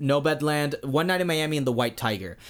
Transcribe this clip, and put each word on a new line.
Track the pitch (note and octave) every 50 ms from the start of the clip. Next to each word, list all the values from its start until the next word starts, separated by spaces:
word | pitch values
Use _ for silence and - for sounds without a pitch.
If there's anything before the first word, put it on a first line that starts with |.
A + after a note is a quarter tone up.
Nomadland, | D3 C3+ C#3 C#3+ C3+ D#3 D#3 D3 D3 D3+ D3+ D3 D3 C#3+ C#3+ - -
One | C#3 C3+ D3+ E3 F3+
Night | F#3 F3+
in | F#3
Miami, | F3 D#3+ D#3 D#3 D3+ D#3
and | D3 C#3
The | B2+ A#2+
White | A#2 A#2+ A#2+ A#2
Tiger. | - - A2+ G#2+ F#2+ F#2+ F2 E2 - -